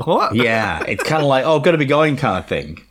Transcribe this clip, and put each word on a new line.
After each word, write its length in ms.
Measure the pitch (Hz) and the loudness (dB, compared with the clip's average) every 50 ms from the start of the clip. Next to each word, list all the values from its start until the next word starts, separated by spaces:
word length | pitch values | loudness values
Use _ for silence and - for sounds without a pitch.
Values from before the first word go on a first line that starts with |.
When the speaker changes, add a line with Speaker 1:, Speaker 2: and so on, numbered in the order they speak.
| 131 | -2
Speaker 1:
what? 280 | 160 180 294 - - 101 | -2 0 0 0 0 0
Speaker 2:
Yeah, 500 | 117 123 113 113 113 107 98 85 - - | 0 0 2 0 0 -2 -2 -4 -6 -6
it's 180 | - 107 - | -6 -6 -4
kinda 240 | - - 156 160 147 | -4 -2 0 0 2
like, 180 | 139 135 131 127 | 2 2 2 2
"Oh, 140 | 156 156 147 | 2 0 2
gotta 160 | 143 175 170 | 4 2 2
be 80 | 156 147 | 2 2
going" 320 | 135 143 151 156 151 139 | 2 2 2 2 2 0
kind 220 | 127 139 113 95 90 | 0 -2 -2 -2 -2
of 80 | 85 - | -4 -4
thing, 320 | 92 76 69 73 82 - - - | -6 -6 -6 -8 -14 -16 -12 -6